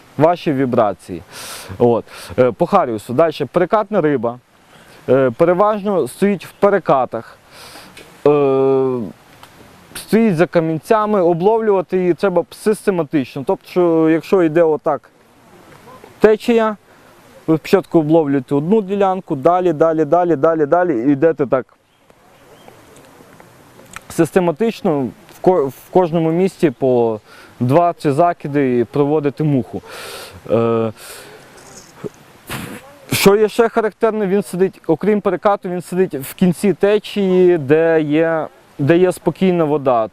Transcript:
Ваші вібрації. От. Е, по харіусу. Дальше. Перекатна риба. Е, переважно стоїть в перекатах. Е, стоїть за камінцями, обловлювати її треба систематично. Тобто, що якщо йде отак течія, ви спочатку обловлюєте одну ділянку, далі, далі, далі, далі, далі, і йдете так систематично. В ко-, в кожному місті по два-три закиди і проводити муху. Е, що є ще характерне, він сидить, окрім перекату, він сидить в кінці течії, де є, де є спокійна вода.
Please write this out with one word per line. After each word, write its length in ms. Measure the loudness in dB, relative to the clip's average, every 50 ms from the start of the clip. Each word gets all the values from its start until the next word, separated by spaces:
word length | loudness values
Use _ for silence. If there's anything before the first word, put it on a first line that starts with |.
| -20 -14 -2 0
Ваші 340 | 2 2 2 0 -2 -4 -2
вібрації. 720 | -2 -2 0 0 0 0 0 -2 -6 -12 -14 -14 -14 -14 -18 -20 -18 -18 -16 -16 -18 -16 -18 -4 0
От. 260 | 0 2 2 0 -4 -8 -16 -20 -18 -8 0 0
Е, 140 | 0 0 2
по 140 | -2 -2
харіусу. 460 | 0 2 0 0 0 -4 -8 -8 -4 0
Дальше. 340 | 0 0 0 0 -4 -8
Перекатна 540 | -4 -2 -2 0 0 0 -2 -2 -2 -2 0
риба. 380 | 0 0 0 0 -2 -4 -6 -8 _ _ _ _ _ _ -20 -20 -20 -20 -20 -14 -2 0
Е, 220 | 2 2 2 2
переважно 800 | 2 2 2 2 2 2 2 0 0 -2 -4 -2 -2 -2 -2 -4
стоїть 380 | -4 -2 -2 -2 -2 -4 -6
в 60 | -14 -4
перекатах. 840 | _ 2 2 2 0 0 0 0 0 0 -2 -6 -10 -12 -12 -20 _ _ _ -20 -20 -20 -20 -20 -20 -20 -20 -20 -20 -20 -20 -20 -2 0
Е, 720 | 2 2 2 2 2 2 2 2 2 2 0 0 -2 -2 -4 -8 -10 -14 -18 _ _ -20 -20 -20 -20 -20 -20 -20 -20 -20 -20 -20 -20 -20
стоїть 420 | -20 -6 -2 0 2 2 2 2
за 100 | 0 0
камінцями, 760 | 0 0 -2 0 0 -4 -6 -2 0 0 0 2 0 0 2 2
обловлювати 760 | 2 0 2 0 0 0 2 0 0 0 0 -2 -2 -4 -2
її 160 | 0 0 0
треба 300 | 0 -2 0 0 -2 -2 -4
систематично. 920 | -10 -6 -4 -2 -2 -2 -2 -2 -2 -2 -4 -2 -2 -2 -4 -4 -8 -8 -4
Тобто, 220 | -4 -4 -4 -6 -6
що 380 | -2 0 2 2 2 2 2 2
якщо 320 | 2 0 0 0 0 2 2
йде 200 | 2 2 2 2
отак 480 | 2 0 -2 -4 -4 -6 -6 -8 _ _ _ _ _ _ _ _ _ -20 -20 -20 -20 -20 -20 -20 -20 -20 -20 -20 -20 -2 0
течія, 580 | 2 2 2 2 0 0 0 2 0 0 -4 -8 _ _ -20 _ _ _ _ _ _ -20 -20 -12 -2
ви 100 | -2 -2
спочатку 420 | -2 0 0 0 0 0 0 0 0
обловлюєте 560 | 2 2 2 2 2 2 -2 -4 -2 -2 -4
одну 280 | -4 0 0 0 0 0
ділянку, 540 | -2 -2 -2 0 0 -2 -4 -6 -8 -8
далі, 360 | 0 0 2 2 2 0 0 0
далі, 320 | 2 2 2 2 0 0
далі, 320 | 2 2 2 2 2 0
далі, 300 | 2 2 0 2 0 0
далі, 380 | 2 2 2 2 0 -2 0 0 0
і 40 | 0
йдете 340 | 2 2 0 0 0 -2
так 200 | -2 -2 -2 -4 -6 _ _ _ _ _ _ _ _ _ _ _ _ _ _ _ -20 -20 -20 -20 -20 -20 -20 -20 -20 -20 -20 -20 -20 -20 -20 -20 -20 -20 -20 -20 -20 -20 -20 -20 -20 _ -20 -20 -20 -20 -20 -20 -10
систематично. 1000 | -2 -2 -2 0 0 0 0 0 -2 -2 -2 -4 -4 -4 -4 -2 -2 -2 -4 -6 -8 -12 -20 -20 -18 0
В 20 |
ко-, 260 | 0 2 2 2 0
в 240 | -2 -6 -12 -20 -2
кожному 400 | 0 0 0 2 0 -2 -2 0
місті 400 | 0 0 -2 -2 -2 -2 -2 -2
по 500 | -2 0 0 0 2 2 0 0 -2 -6 -10 -18 -20 -20 -20 -20 -8 -6
два-три 520 | -2 2 2 2 2 2 -2 -2 -2 -2 2
закиди 680 | 2 2 0 0 -4 -8 -4 -2 0 0 0 0 0
і 60 | -2
проводити 600 | -2 0 -2 0 0 0 -2 -2 -4 -4 -2 -2
муху. 380 | 0 0 0 -2 -4 -10 -14 -14 -14 -18 -18 -16 -16 -16 -18 -18 -20 -20 -20 -6 -2
Е, 420 | -2 0 0 0 0 -2 -2 -4 -6 -12 -18 -20 -20 -20 -20 -20 -20 -20 -20 -20 -20 -20 -20 -20 -20 -20 -20 -20 -20 -16 -16 -16 -16 _ -20 _ _ -20 _ -16 -14 -14 -14 -14 -18 -20 -20 -20 -20 -20 -10 -6 -4
що 240 | 2 4 4 4
є 120 | 4 2 0
ще 200 | 2 0 0 0
характерне, 580 | 0 -2 -4 -4 -4 _ -2 -2 -2 -2 -2
він 160 | 0 0 -2 -2
сидить, 380 | -4 -2 -2 -2 -2 -2 -8 -4
окрім 340 | -4 -2 0 0 0 0 0
перекату, 480 | 0 -2 -4 0 0 0 0 0 -4 -8
він 140 | -8 -8 -8
сидить 320 | -6 -2 -2 -2 -2 -2
в 200 | -8 -10 -12 -2
кінці 380 | 0 0 0 2 0 0 -2 0
течії, 840 | 2 2 2 2 0 -2 -4 -4 -2 0 2 2 4 4 4 2 0
де 420 | 2 2 2 2 4 2 2 0
є, 460 | 0 0 0 0 0 0 -2 -4 -4 -8 -12 -20 _ _ _ -4
де 200 | 0 2 4 4
є 140 | 4 2 0
спокійна 520 | -2 -4 -6 -2 0 0 0 2 0 0
вода. 440 | 0 -2 -2 0 0 0 0 0 -2